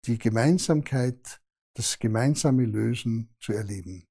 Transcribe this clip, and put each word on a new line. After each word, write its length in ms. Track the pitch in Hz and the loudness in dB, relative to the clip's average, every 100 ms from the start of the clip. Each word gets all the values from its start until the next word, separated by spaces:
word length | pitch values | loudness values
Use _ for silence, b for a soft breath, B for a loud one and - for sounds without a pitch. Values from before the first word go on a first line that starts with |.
| - | -2
die 120 | 117 | 0
Gemeinsamkeit, 1200 | 117 110 135 180 - 151 147 135 127 123 - - _ _ _ - | 0 2 4 2 2 0 0 -2 -2 -4 -14 -20 _ _ _ -6
das 240 | 110 - | -6 -2
gemeinsame 640 | 113 110 131 147 151 131 120 | 0 2 2 2 4 4 2
Lösen 720 | 107 113 120 120 113 113 _ | 0 0 -2 -2 -4 -6 _
zu 140 | - | -6
erleben. 540 | 104 104 98 90 92 _ | -4 -4 -8 -10 -16 _